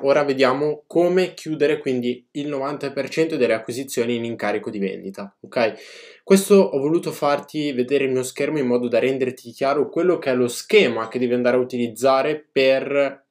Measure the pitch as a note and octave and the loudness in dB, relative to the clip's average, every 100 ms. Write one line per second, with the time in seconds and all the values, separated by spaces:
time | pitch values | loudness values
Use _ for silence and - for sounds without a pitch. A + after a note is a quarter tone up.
0 | C3+ C#3+ C#3+ C3 C3 C3+ D3+ D3 - E3 | 2 2 2 2 2 2 -2 -4 -2 0
1 | F3 F#3 F3 - D#3 D#3 C#3+ D#3 C#3+ B2+ | 2 2 0 -4 -8 0 0 0 -2 -2
2 | A#2+ B2 - D3 D3 C#3 C3+ D3 C#3 C#3 | -2 -4 -8 -10 -6 -6 -6 -6 -6 -6
3 | B2+ - D#3+ D#3 A2+ A2 - A#2+ C3+ - | -4 -2 0 2 2 0 -2 -8 -6 -4
4 | A#2 A#2+ A#2 A2+ G#2 G#2 G#2+ G#2+ G2 F#2+ | -2 -2 -4 -4 -4 -4 -4 -4 -4 -6
5 | F#2+ G2 G2+ - - - A2+ G2+ - - | -10 -12 -14 -18 -6 0 0 -2 -14 -20
6 | - - - G3 F#3+ G3+ F#3+ C#3+ C#3+ E3+ | -20 -10 2 4 6 6 6 2 0 0
7 | D#3+ D#3 D3 C#3+ - D#3 D3 B2 B2 C#3 | -2 -2 0 0 -2 -6 -2 -2 0 0
8 | C3+ B2+ B2+ - C#3+ D#3 B2 B2 B2 A2+ | 0 -2 -4 -4 -2 -2 0 0 0 0
9 | B2 C3+ B2+ B2 A#2+ A#2 C3+ D3 C#3+ D#3+ | 2 0 -4 -6 -12 -4 -2 0 -2 0
10 | F3+ E3 C#3+ B2+ B2 - - G#3+ D3+ A2+ | 0 0 0 0 0 -4 2 4 4 0
11 | A2 B2+ B2 B2 B2 B2+ B2+ B2+ A#2 G#2+ | -4 -4 0 0 2 2 0 -4 -6 0
12 | C3+ C3+ C#3+ D#3 - - C3 C3+ B2+ C#3 | 2 2 2 -4 -4 2 4 2 0 0
13 | C#3 C#3 _ | 0 -4 _